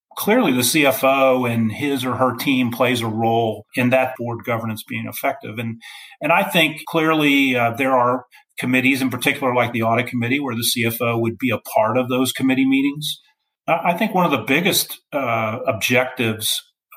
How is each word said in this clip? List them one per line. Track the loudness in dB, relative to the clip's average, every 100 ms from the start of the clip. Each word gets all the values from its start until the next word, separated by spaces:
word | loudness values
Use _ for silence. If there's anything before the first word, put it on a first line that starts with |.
| _ -6
Clearly, | 0 2 2
the | 2
C | 2 4 4
F | 4 2
O | 4 4 4 0
and | 0 -2
his | -2 -4 -2
or | -2 0
her | 0 0
team | 0 0 0
plays | 0 0 0
a | -2
role | -2 0 0 0 -4 -8
in | -2 2
that | 2 0 -4
board | -8 -8
governance | -4 -4 -4 -8
being | -8 -10 -8
effective. | -6 -6 -6 -8 -8
And, | -8 -8 -14 -20 -20 -6
and | 0
I | 2
think | 2 2 2 0 -4
clearly, | 0 2 2 4 4 2 2
uh, | 0
there | 0 0
are | 2 2 0 -6 -20 _ -8
committees | 0 2 2 2
in | 0
particular, | -2 -2 0 0 0
like | 0
the | 0
audit | 0 0 0
committee, | -2 -2 -2
where | -2
the | -4 -2
C | 0
F | -2 0
O | -2 0
would | -2 -2
be | -2
a | -2
part | -2 0 2 2
of | 0
those | 0 0
committee | 0 0 2 4
meetings. | 4 2 -2 -8 -10 _ _ _ _ -2
I, | 0 0
I | 0
think | 0
one | 2 2
of |
the | 0 0
biggest, | 0 2 0 -2 -8 _
uh, | -6 -2 -2 -2 -4 -4
objectives, | -2 2 2 0 -2 -2 -2 -4 -6 -8 _ _